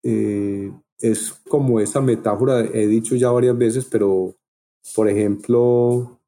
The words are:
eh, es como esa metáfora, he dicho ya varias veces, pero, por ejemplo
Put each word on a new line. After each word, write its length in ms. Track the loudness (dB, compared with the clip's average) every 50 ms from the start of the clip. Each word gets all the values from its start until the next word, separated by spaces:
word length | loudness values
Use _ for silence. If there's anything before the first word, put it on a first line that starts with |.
| _
eh, 680 | -2 -2 -2 -2 -2 -2 -2 -4 -4 -6 -6 -8 -10 -12 -16 _ _ _ _
es 340 | -2 -2 -2 -2 -4 -10 -12 -16 _ -2
como 300 | -2 0 2 2 2 0
esa 220 | 0 0 -2 0
metáfora, 600 | 0 0 0 0 0 -4 -2 0 0 0 2 0
he 260 | 0 -2 -2 0 2
dicho 280 | 2 2 0 0 -2 0
ya 160 | 0 2 2
varias 280 | 2 2 2 2 2 2
veces, 260 | 0 0 0 -2 -6
pero, 520 | -2 -2 0 2 2 2 0 -2 -4 -8 _ _ _ _ _ _ _ _ _ _ -8 -2
por 140 | 0 0 2
ejemplo 1120 | 2 2 0 0 -2 -4 -2 0 2 2 4 4 4 2 2 2 0 -2 -4 -6 -14 _ _